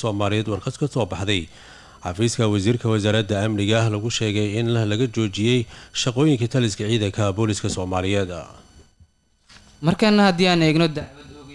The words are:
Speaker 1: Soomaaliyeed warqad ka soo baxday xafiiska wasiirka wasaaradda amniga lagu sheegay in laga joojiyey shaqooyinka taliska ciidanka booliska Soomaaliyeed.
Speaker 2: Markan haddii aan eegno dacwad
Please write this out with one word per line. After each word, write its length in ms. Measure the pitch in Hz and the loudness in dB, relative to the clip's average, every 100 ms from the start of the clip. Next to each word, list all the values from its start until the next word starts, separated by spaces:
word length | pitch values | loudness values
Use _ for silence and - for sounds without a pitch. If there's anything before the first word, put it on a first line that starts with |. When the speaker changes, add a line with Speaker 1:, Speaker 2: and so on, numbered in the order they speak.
Speaker 1:
Soomaaliyeed 460 | 117 101 101 107 110 | -2 -2 0 0 -2
warqad 300 | 98 - - | -4 -6 -6
ka 100 | 147 | -4
soo 180 | 135 98 | -2 -4
baxday 440 | 82 95 98 80 - - - - - 90 | -2 0 0 -2 -12 -20 -20 -20 -12 -8
xafiiska 420 | 87 117 - 110 | -2 -2 2 2
wasiirka 380 | 104 95 120 117 | 2 2 0 0
wasaaradda 480 | 110 104 110 104 101 | 0 2 0 0 0
amniga 460 | 110 104 101 113 113 | 0 0 2 2 2
lagu 200 | 104 113 | -2 -4
sheegay 480 | - 110 104 104 104 | -4 -2 0 -2 -2
in 100 | 117 117 107 | -2 0 0
laga 160 | 107 127 | 0 -2
joojiyey 580 | 110 110 95 113 123 113 - - | -2 -2 0 0 0 -2 -12 -12
shaqooyinka 560 | - - 120 156 127 117 | -6 -4 2 2 2 0
taliska 360 | 135 117 - 104 | 0 0 -2 -2
ciidanka 480 | 117 104 101 104 | 0 0 0 0
booliska 360 | 95 110 98 107 | 0 0 0 -4
Soomaaliyeed. 600 | 90 92 92 95 101 92 85 50 50 - - - _ - _ _ _ _ - - - | -4 -4 -2 0 0 -2 -6 -12 -20 -20 -20 -20 _ -20 _ _ _ _ -20 -20 -4
Speaker 2:
Markan 380 | 151 190 220 208 | -2 2 4 6
haddii 280 | 202 170 185 | 4 4 2
aan 140 | 170 | 4
eegno 260 | 156 156 165 | 4 4 2
dacwad 460 | 147 - - - - 135 | 0 -10 -14 -20 -20 -20